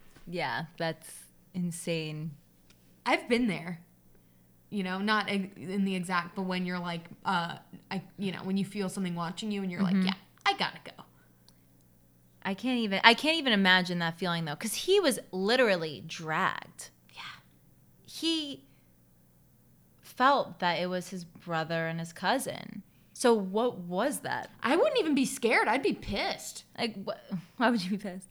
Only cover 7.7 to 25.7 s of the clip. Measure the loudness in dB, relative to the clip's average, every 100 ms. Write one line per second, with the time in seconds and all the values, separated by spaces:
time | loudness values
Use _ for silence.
7.7 | -18 -8 -8 -8 -6 -6 -4 -2 -2 -2
8.7 | -4 -4 -2 -4 -2 -4 -6 -6 -4 -4
9.7 | 0 2 2 2 -2 -10 _ 0 0 0
10.7 | -4 -16 -18 -20 _ _ _ _ -20 _
11.7 | _ _ _ _ _ _ -10 -6 -4 -2
12.7 | 0 0 6 6 6 4 2 4 6 8
13.7 | 6 4 0 -2 -2 -2 0 -2 -4 -6
14.7 | -4 2 4 4 2 -2 -2 2 4 6
15.7 | 4 0 -6 -10 -10 -4 0 0 -2 -8
16.7 | -16 -18 _ _ -18 -16 -16 -20 _ _
17.7 | -20 _ -20 -18 -4 0 0 -2 -10 -16
18.7 | _ _ _ _ _ _ _ _ _ _
19.7 | _ _ _ -10 2 4 4 2 -2 0
20.7 | 0 0 -4 -6 -10 -12 -14 -6 -4 -2
21.7 | -2 -2 -4 -8 -4 0 0 -2 -8 -10
22.7 | -14 -16 _ -18 0 4 4 2 0 0
23.7 | -2 -4 0 0 -2 -4 -4 -6 -4 2
24.7 | 4 4 4 4 4 2 2 2 4 4